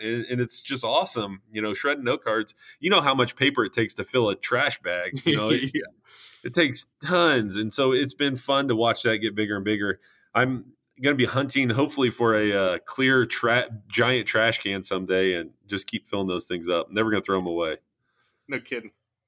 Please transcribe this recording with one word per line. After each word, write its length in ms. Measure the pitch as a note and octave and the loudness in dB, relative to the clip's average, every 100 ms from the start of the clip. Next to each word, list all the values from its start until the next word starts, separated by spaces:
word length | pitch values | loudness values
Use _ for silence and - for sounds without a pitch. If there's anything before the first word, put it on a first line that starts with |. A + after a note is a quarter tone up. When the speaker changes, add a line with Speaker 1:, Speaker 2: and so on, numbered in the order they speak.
Speaker 1:
and, 240 | A2 A#2 | -4 -4
and 160 | A2 B2 | -2 -2
it's 200 | B2 - | -2 -6
just 220 | - C3 | -8 -6
awesome, 580 | A2+ D3 F#3 A#2+ G2+ F#2+ _ | 0 0 0 -2 -6 -8 _
you 120 | A2 | -4
know, 120 | G#2+ | -4
shredding 300 | G2 C#3 D3 | -2 -2 -2
note 180 | B2 D#3 | -2 -2
cards. 320 | A#2 A2 G#2+ - - - | 0 -2 -4 -12 -20 -4
You 80 | E3+ | 2
know 100 | F#3+ | 2
how 160 | C#3+ | 4
much 220 | C3+ A#2+ - | 2 0 2
paper 260 | C#3+ C3+ | 0 2
it 80 | G2+ | 0
takes 220 | - A2 | 0 -2
to 100 | - | -4
fill 240 | G2 B2+ A2 | -2 0 2
a 60 | |
trash 460 | G2 - B2 C#3+ - | 0 -2 0 0 -2
bag, 400 | F2 F2 F2+ C3 | -4 -4 -4 -4
you 120 | E3+ C#3+ | 0 0
know? 120 | A2 | 2
It 100 | B2 | 0
Speaker 2:
<laughs> 100 | C3+ | -2
Yeah. 80 | D3+ - _ _ - - - | -6 -8 _ _ -20 -20 -14
Speaker 1:
it 100 | - | -4
takes 340 | E3+ D3 - - - | 0 0 0 -8 -10
tons, 540 | D3 F3+ E3+ C3 G#2+ | 0 4 4 4 0
and 160 | G2+ G#2+ | -2 -4
so 220 | C#3 C3 | 0 2
it's 200 | C3 C3+ | 2 0
been 220 | - C#3+ | -2 -2
fun 320 | B2+ - C#3 C#3 | -2 0 0 2
to 60 | |
watch 280 | A2 A#2 A2 | 2 2 2
that 160 | A#2+ G#2+ | 0 0
get 160 | A2 | 0
bigger 200 | G2+ G#2+ | -2 -2
and 80 | G2+ | -2
bigger. 360 | G2 G#2 G2+ - _ _ _ | 0 0 -2 -4 _ _ _
I'm 380 | A2+ C3 B2+ - _ _ - | 0 0 -2 -10 _ _ -2
gonna 140 | C3+ | 0
be 100 | C3+ | 2
hunting, 440 | A#2+ A#2+ C#3 C#3 B2+ | 2 0 0 0 0
hopefully, 400 | A2+ C#3+ C#3 B2 | 2 0 0 0
for 260 | A2 A#2 | 2 2
a, 160 | G#2+ G#2+ | 4 2
uh, 240 | G2+ F#2+ F2 | 2 2 -2
clear 400 | - - C3 C3 | -4 0 4 4
tra-, 440 | A2+ - A#2 A#2+ - A2 - | 2 0 2 2 0 -8 -4
giant 400 | A#2 A#2 B2+ G#2 | 0 2 2 0
trash 320 | A2 A2+ A2 | 2 2 0
can 240 | G2+ G2 | -2 -4
someday 520 | - F#2+ F#2 F#2 F#2+ | -2 -4 0 2 2
and 160 | F2 D#2+ _ - | 0 -4 _ -8
just 200 | G2 - | -8 -6
keep 180 | A2 | -8
filling 220 | - G2+ F#2+ | -6 -4 -2
those 180 | F2 - | -4 -4
things 200 | F2+ E2+ | -6 -2
up. 240 | E2+ D#2 | -2 0
Never 180 | G2+ A2+ | -2 0
gonna 120 | G2+ | 0
throw 160 | - F#2+ | 0 -2
'em 80 | F2+ | 0
away. 300 | E2+ D#2+ D#2 _ _ _ _ _ _ - | -2 -2 -4 _ _ _ _ _ _ -10
Speaker 2:
No 100 | B2+ | -10
kidding. 320 | - A#2+ A2 _ _ _ | -8 -10 -10 _ _ _